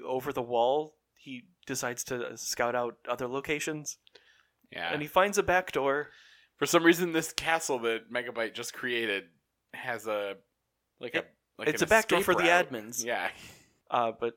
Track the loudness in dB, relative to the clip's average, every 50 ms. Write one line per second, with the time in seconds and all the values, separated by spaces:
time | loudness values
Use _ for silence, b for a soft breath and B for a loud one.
0 | -6 -6 -4 -4 -4 -4 -4 -4 -4 0 2 4 4 4 4 2 0 -4 -10 _
1 | _ _ _ _ -16 -14 -14 -14 -14 _ _ _ _ -8 -6 -4 -4 -4 -6 -6
2 | -6 -6 -6 -4 -4 -6 -8 -8 -8 -6 -2 0 0 0 0 0 -2 -2 -6 -8
3 | -6 -6 -4 -4 -4 -4 -4 -6 -4 -4 -4 -2 -2 -4 -6 -6 -8 -10 -12 -14
4 | _ b b b b b b b b b b _ _ _ -10 -6 -4 -4 -2 -4
5 | -4 0 2 4 4 4 4 2 2 4 2 2 2 0 -2 0 2 2 0 0
6 | -2 B B B B B B B B B B _ 0 2 4 6 8 8 6 6
7 | 2 0 0 0 -2 -2 -2 -2 0 2 0 0 0 -2 -2 0 0 0 -2 -2
8 | -4 -6 -6 -6 -6 -4 -4 -4 -4 -4 -4 -8 -10 -10 -8 -6 -4 -2 0 0
9 | 2 0 0 -2 -4 -6 _ _ _ _ _ _ _ _ -16 -10 -6 -6 -6 -4
10 | -4 -2 -2 0 -2 -2 -6 -8 _ _ _ _ _ _ _ _ _ _ _ _
11 | -10 -6 -4 -4 -4 -6 _ _ _ _ _ -4 -2 -2 0 0 2 4 4 4
12 | 6 4 2 2 4 4 4 4 4 6 6 4 4 2 -4 -8 -10 -8 -10 -8
13 | -4 -4 -2 -2 -2 -4 B B B B B B B B B B _ -2 0 0
14 | 0 0 0 -2 -4 -4 -4